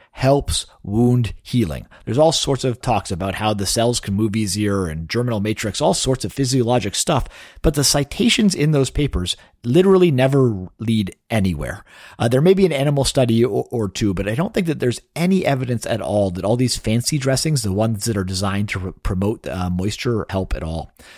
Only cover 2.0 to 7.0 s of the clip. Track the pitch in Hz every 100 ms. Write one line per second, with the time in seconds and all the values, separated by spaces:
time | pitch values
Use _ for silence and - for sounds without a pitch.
2 | - 117 160 - - 135 131 117 - 107
3 | - 87 95 92 107 104 98 - 117 120
4 | - 98 110 104 107 98 104 98 90 78
5 | 80 117 123 110 101 110 107 - 156 190
6 | - 131 101 - 135 131 117 123 98 -